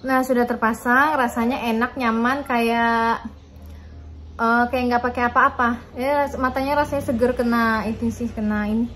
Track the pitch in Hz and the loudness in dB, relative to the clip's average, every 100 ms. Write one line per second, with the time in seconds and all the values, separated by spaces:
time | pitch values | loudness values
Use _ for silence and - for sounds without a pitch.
0 | 262 262 262 247 240 233 226 233 247 247 | 4 4 4 2 2 2 0 0 2 4
1 | 294 302 240 240 233 262 233 226 240 269 | 4 2 0 0 0 0 -2 0 0 0
2 | 240 226 233 277 277 240 226 233 233 233 | -2 0 0 -2 -2 0 2 2 2 2
3 | 226 226 226 - - - - - - - | 0 -2 -6 -16 -20 -20 -18 -18 -18 -18
4 | - - - - 226 233 240 254 247 240 | -18 -18 -18 -4 2 2 2 0 0 0
5 | 247 247 240 247 262 277 240 233 - 247 | 0 -2 0 4 2 2 0 0 -8 -6
6 | 262 285 277 277 262 254 269 294 294 285 | 0 0 0 -2 -2 -2 0 0 0 -2
7 | 285 233 247 254 240 233 226 220 202 226 | -2 0 0 2 0 2 2 0 -2 -4
8 | 233 214 240 226 214 208 208 220 240 | -4 -4 -6 -4 -2 -2 -2 -2 -2